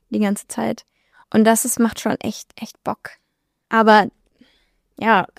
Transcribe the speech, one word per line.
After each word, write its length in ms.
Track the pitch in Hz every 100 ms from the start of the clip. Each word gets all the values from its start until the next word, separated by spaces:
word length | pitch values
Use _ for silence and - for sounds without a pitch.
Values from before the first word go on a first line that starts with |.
| _
die 100 | 214
ganze 280 | 208 202 -
Zeit. 360 | - 226 233 _ _ _ _ _
Und 120 | 220
das 200 | 220 226
ist, 160 | 247 -
macht 200 | 226 -
schon 160 | 214 -
echt, 280 | 220 - - -
echt 240 | 220 -
Bock. 280 | - - - - _ _ _ _ _
Aber 380 | 226 220 214 185 - _ _ _ _ _ _ _ -
ja, 280 | 214 202 -